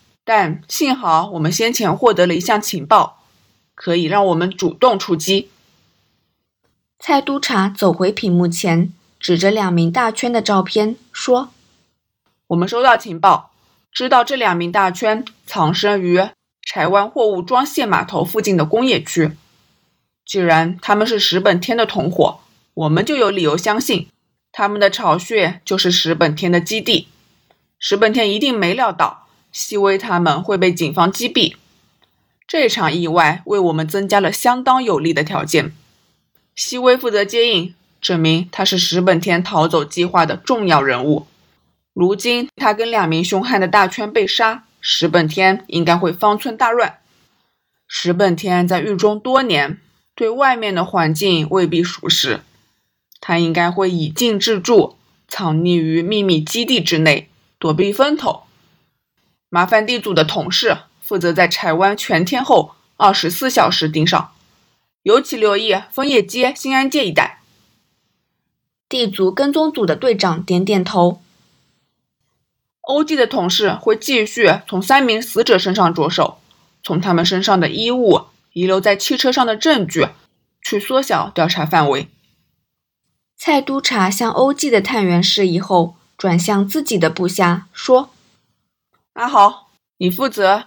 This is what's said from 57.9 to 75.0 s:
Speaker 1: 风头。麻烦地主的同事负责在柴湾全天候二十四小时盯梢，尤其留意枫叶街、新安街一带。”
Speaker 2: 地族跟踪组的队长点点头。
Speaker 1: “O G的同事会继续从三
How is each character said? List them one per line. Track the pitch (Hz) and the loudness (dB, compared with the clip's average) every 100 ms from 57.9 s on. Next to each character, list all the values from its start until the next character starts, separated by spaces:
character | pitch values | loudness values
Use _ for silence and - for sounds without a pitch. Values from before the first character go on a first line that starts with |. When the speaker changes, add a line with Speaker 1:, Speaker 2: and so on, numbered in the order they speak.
Speaker 1:
风 | 208 277 302 | 2 2 0
头。 | 254 - _ _ _ _ _ _ _ _ _ _ - | -4 -6 _ _ _ _ _ _ _ _ _ _ -4
麻 | 175 | -2
烦 | 190 220 214 | 2 2 2
地 | 247 | -4
主 | 214 | -2
的 | 175 | 0
同 | 156 175 151 | 0 0 -4
事 | 185 233 160 - _ | -2 0 -2 -6 _
负 | - 196 | -6 -2
责 | 170 | 0
在 | 165 175 | 2 2
柴 | - 180 | 0 -2
湾 | 160 196 208 | 2 0 0
全 | - 175 | -2 0
天 | 180 254 | 0 -2
候 | 262 226 - - _ - | 2 2 2 -8 _ 0
二 | 202 | 2
十 | 196 - | 2 -2
四 | 170 262 | -2 -2
小 | 247 175 | 2 2
时 | 180 156 | 2 -2
盯 | 156 156 | 0 0
梢， | - - _ _ _ _ _ _ _ | 0 -2 _ _ _ _ _ _ _
尤 | - 233 | 2 2
其 | 302 294 | 2 0
留 | 214 202 | 0 2
意 | 220 190 196 | 0 -2 -4
枫 | - 269 | -6 0
叶 | 262 | 2
街、 | 180 247 254 - | 0 0 -2 -2
新 | 262 | -4
安 | 262 269 | -2 0
街 | 294 214 | 0 0
一 | |
带。” | 151 131 - _ _ _ _ _ _ _ _ _ _ _ _ _ _ - | 0 0 -2 _ _ _ _ _ _ _ _ _ _ _ _ _ _ -10
Speaker 2:
地 | 277 220 | -4 -4
族 | 196 190 | 0 -2
跟 | 190 277 | 0 0
踪 | 311 311 | 0 0
组 | 302 | 0
的 | 190 151 | -2 0
队 | 262 220 | 0 0
长 | 190 160 | 0 -2
点 | 180 180 | -2 -2
点 | 190 202 | 0 0
头。 | 180 185 175 180 _ _ _ _ _ _ _ _ _ _ _ _ _ _ _ _ | 0 2 2 2 _ _ _ _ _ _ _ _ _ _ _ _ _ _ _ _
Speaker 1:
“O | - 285 | -4 0
G | 302 302 | 0 2
的 | 240 | 0
同 | 269 180 | 0 -2
事 | - 202 | 0 0
会 | - - 220 | 0 0 0
继 | - 254 | 0 0
续 | 214 - 208 190 - | 0 2 2 2 -2
从 | 190 | -6
三 | 185 269 | 2 2